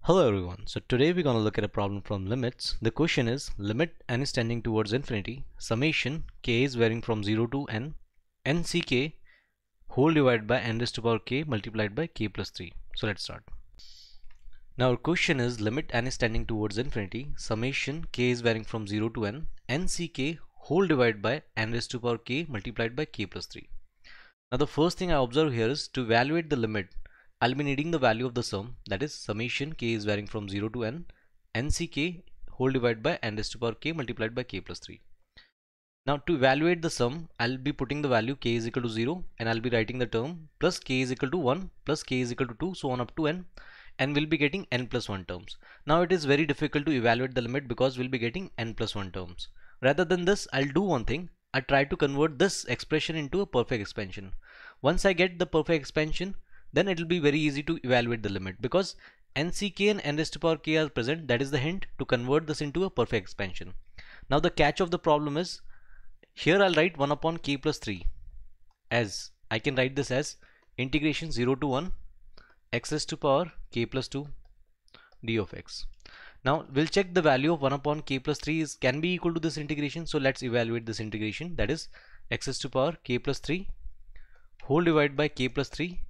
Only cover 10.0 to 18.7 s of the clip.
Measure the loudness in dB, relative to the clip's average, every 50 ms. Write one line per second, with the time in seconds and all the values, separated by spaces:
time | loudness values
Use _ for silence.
10 | 4 6 6 6 6 6 6 4 2 2 0 0 2 -2 -2 -2 -2 -2 -4 0
11 | 2 2 2 2 0 -2 -2 -2 0 0 -2 -2 -4 -4 -2 0 -2 0 0 -2
12 | -4 -4 _ -4 -4 -4 -2 -6 -8 -8 -8 -12 -12 -10 -10 -12 -10 -8 -6 -2
13 | -2 -2 -2 -4 -6 -10 -10 -12 -12 -12 -12 -12 -12 -16 -20 -20 -20 -18 -18 -20
14 | -20 -20 -20 -14 -14 -14 -14 -12 -14 -14 -14 -14 -16 -12 -2 2 4 4 4 2
15 | 2 0 2 2 2 2 2 2 2 0 0 0 -2 0 0 0 -4 0 -2 0
16 | 0 0 -2 0 0 2 2 0 0 0 0 0 0 0 0 -2 -2 0 -2 -2
17 | -4 -4 -6 -6 -4 -4 -6 -4 -2 -2 -2 0 0 -2 -2 -2 -4 -4 -4 -4
18 | -6 -6 0 2 2 2 2 4 2 2 2 2 -2 -4